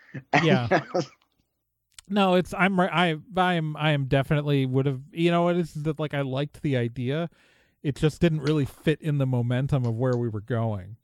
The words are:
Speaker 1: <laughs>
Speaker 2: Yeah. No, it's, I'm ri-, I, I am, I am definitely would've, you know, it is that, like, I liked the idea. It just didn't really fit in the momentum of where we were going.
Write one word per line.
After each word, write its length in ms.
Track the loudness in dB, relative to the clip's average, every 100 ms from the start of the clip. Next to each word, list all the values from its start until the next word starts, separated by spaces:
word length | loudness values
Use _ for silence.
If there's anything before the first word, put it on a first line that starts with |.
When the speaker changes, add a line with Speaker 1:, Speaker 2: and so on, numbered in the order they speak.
Speaker 1:
<laughs> 380 | _ -18 -2 0
Speaker 2:
Yeah. 380 | 4 2 2 0 0 -6 -6 _ _ _ _ _ _ _ _ -20 _
No, 260 | 0 2
it's, 180 | 2 0
I'm 240 | 0 0 2
ri-, 100 | 0
I, 240 | 2 0 -2 -4 0
I 180 | 2
am, 220 | 2 -2 0
I 160 | 0
am 140 | 2 2
definitely 600 | 0 2 0 2 0 2
would've, 340 | 2 0 -2 -8
you 180 | 0 2
know, 180 | 4 2
it 80 | 0
is 160 | -2
that, 240 | -4 -6 -4
like, 140 | -4
I 80 | -4
liked 400 | -4 -4 -6 -6
the 140 | -2 0
idea. 540 | -2 -4 -4 -2 -4 -10 _ _ _ _
It 140 | -6 0
just 240 | 0 2
didn't 200 | 2 2
really 240 | 0 0
fit 360 | 0 -2 -2 -2
in 180 | -2 0
the 80 | 0
momentum 580 | 0 0 -2 0 0 0
of 80 |
where 220 | 0 0 0
we 120 | -2
were 120 | -6
going. 560 | -4 -2 -2 -6 -10 -18